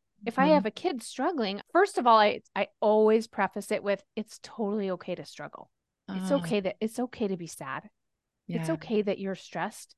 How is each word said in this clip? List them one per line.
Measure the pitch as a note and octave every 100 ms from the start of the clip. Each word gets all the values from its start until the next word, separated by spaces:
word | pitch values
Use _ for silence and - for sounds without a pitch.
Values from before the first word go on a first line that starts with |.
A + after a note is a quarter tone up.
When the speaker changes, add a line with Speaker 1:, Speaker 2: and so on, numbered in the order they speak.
| _ _ G#3
Speaker 1:
If | A#3
I | C#4+
Speaker 2:
Mm-hmm. |
Speaker 1:
have | D4+ G#3+
a |
kid | - F4 C4+
struggling, | - - C#4+ E4+ G#3+ G3+ -
first | E4 G4 -
of | B3
all, | A3
I, | G#3 G3+ - -
I | G#3 -
always | G#3+ G#3+ G#3+ A3 A3
preface | - F#3+ - G3+
it | G#3
with, | G3 G3 _ -
"It's | G#3+ -
totally | - - G#3 G#3+ G3
okay | F3+ - F3
to | D3
struggle. | - D3 - - _ _ _ -
It's | F#3+ F#3+
Speaker 2:
Ah. | C#4
Speaker 1:
okay | E3+ G#3
that, | F#3+ -
it's | A3 -
okay | B3 - G#3
to | F#3
be | E3+
sad. | - C#3 C3 G#3 _ _ _ _ _ -
It's | E3+ D#3+
Speaker 2:
Yeah. | D#3+
Speaker 1:
okay | - G#3+
that | G#3 G3
you're | G3 F#3
stressed. | - F#3 F3+ - -